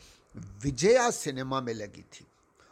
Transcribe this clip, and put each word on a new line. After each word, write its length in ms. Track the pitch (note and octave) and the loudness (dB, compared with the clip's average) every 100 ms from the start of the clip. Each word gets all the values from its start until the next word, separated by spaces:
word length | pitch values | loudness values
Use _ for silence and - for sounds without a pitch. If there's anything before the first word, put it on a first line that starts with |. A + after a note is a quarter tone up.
| - - _ A2 | -20 -20 _ -16
विजया 760 | G2+ G2+ C#3+ B2 F#3 B3 A#3+ | -16 -6 -6 2 6 6 4
सिनेमा 500 | - D3+ C3 C3 C3+ | 0 -4 -6 -2 -2
में 140 | B2 | -2
लगी 280 | A2 G#2 F#2+ | -6 -8 -12
थी। 240 | - - - _ _ _ - | -20 -20 -20 _ _ _ -20